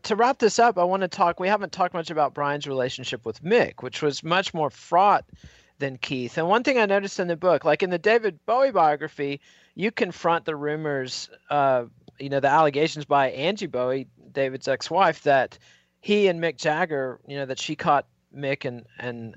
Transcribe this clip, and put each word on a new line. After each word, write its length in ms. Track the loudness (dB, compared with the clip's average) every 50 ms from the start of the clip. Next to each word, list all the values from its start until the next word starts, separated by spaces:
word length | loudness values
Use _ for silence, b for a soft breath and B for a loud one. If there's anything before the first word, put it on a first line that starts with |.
| 0
to 140 | -2 0
wrap 220 | 2 2 2 2 2
this 200 | 2 2 4 4
up, 200 | 4 4 4 2
I 60 | 0
wanna 240 | 0 0 0 -2 -2
talk, 320 | 0 0 0 0 0 0
we 80 | 0 0
haven't 240 | 0 0 -2 -4 -4
talked 220 | -2 -2 -2 -2
much 160 | -4 -8 -4
about 240 | -2 0 0 0 0
Brian's 320 | -2 -4 -2 -2 -4 -6
relationship 580 | -6 -4 -2 -2 -2 -4 -8 -10 -10 -10 -8 -8
with 180 | -8 -10 -8 -2
Mick, 400 | 0 2 2 2 0 -4 -8 -12
which 200 | -12 -8 -4 -4
was 200 | -4 -4 -4 -4
much 300 | -2 -2 0 -2 -2 -4
more 160 | -4 -4 -4
fraught 560 | -6 -8 -6 0 2 4 6 6 4 4 0 _ -18 b b b b b b b b b
than 180 | -8 -8 -6
Keith. 420 | -8 -8 -6 -6 -6 -6 -6 -4 -2
And 100 | 0 2
one 140 | 2 2 2
thing 160 | 2 2 2
I 80 | 2
noticed 340 | 2 2 0 -2 -2 -6 -4
in 80 | -4 -4
the 80 | -4
book, 280 | 0 2 2 2 2 4
like 180 | 2 2 2 0
in 80 | -2
the 80 | -2 0
David 400 | 2 2 2 2 2 -2 -6 -6 _
Bowie 260 | -2 0 2 2 2 2
biography, 680 | 4 2 2 2 0 -4 -8 -8 -6 -6 -6 -6 -8 b b b b b b b
you 140 | b -4 -4
confront 540 | -2 -2 -4 -4 -4 -2 0 0 0 0 0
the 120 | -4 -6
rumors, 760 | -6 -4 -4 -4 -4 -4 -4 -4 -4 -4 -6 -8 -12 -12 -14 -18 -16 _ -4
uh, 340 | 0 2 2 4 2 2 0 -4 -10 _ _ _ -18 -14
you 100 | -8 -4
know, 120 | -2 0
the 80 | 2 4
allegations 560 | 4 6 4 4 4 2 0 0 -2 -4 -4
by 260 | 0 2 2 2 2
Angie 360 | 0 -2 -2 -2 -2 -4 -6
Bowie, 400 | -6 -4 -2 -2 -2 -2 -4 -6 -10 _ _ -20 -10 -4
David's 360 | -2 -2 -2 -4 -6 -4 -4
ex-wife, 540 | -4 -4 -4 -2 0 2 2 2 2 0 2
that 360 | 4 4 4 4 0 -4 -12 b b b b b b b b
he 280 | -2 0 2 4 4 2
and 120 | 2 0
Mick 160 | -2 -4 -4
Jagger, 640 | -2 -2 -2 0 0 0 -2 -2 -2 -4 -4 -6 -10 _
you 100 | -12 -10
know, 100 | -8 -6
that 120 | -6 -6 -6
she 160 | -6 -8 -6
caught 300 | -2 2 2 2 2 2 _ _ _ _ _ -14
Mick 280 | -8 -4 -4 -4 -4 -4
and, 200 | -8 -8 -10 -14 _ _ -10
and, 380 | -10 -8 -8 -10 -12 -14 -14